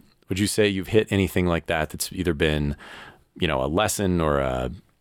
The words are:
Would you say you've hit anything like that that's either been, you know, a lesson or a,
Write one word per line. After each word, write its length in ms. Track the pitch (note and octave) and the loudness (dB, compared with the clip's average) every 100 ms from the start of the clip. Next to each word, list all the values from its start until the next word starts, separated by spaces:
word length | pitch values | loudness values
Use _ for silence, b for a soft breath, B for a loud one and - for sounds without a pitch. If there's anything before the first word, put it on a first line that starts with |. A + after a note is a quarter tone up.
| - _ - | -16 _ -8
Would 120 | F#2+ | -2
you 80 | G2+ | 0
say 200 | - G#2 | 2 0
you've 200 | F#2+ E2 | 0 2
hit 200 | A2 - | 2 2
anything 340 | G2+ F2+ F#2 F2+ | 2 2 2 2
like 220 | E2+ - | 2 0
that 240 | E2 D2+ | -2 -2
that's 200 | F2 - | -4 -8
either 220 | F#2+ F2 | -2 -2
been, 420 | D2+ D#2+ D2+ D2 C#2+ B B B B _ - | 2 2 2 0 -4 B B B B _ -4
you 80 | E2 | -2
know, 160 | C2+ | 0
a 40 | C2+ | 0
lesson 520 | F2+ G#2+ - F#2+ F2 | 0 0 0 0 2
or 200 | D#2+ C#2+ | 2 2
a, 320 | C2+ B1+ B1+ F#2+ _ _ | 0 -2 -4 -8 _ _